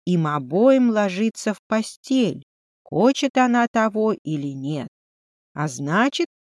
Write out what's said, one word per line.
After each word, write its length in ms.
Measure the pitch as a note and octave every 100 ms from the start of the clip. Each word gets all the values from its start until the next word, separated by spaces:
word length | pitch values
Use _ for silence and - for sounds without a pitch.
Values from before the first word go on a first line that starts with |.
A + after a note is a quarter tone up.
им 220 | - F3 D#3
обоим 640 | D3 B2+ F3 B3+ C4+ A#3+
ложиться 640 | G#3+ G3+ F3+ A3+ - A3
в 40 | G3 _
постель, 760 | A3 G#3+ - - C4 G#3 C3+ - _ _ _ _
хочет 480 | D3+ A#3 C#4 C#4 C4
она 300 | B3+ A#3+ A#3
того 440 | A3+ A3 G#3+ A3
или 360 | G3 D3 D3+ C#3+
нет. 400 | C3+ C3+ D3+ A2+ - _ _ _ _ _
А 140 | C#3+ D3
значит, 600 | B2+ C#3+ F#3 C4+ - E4+ _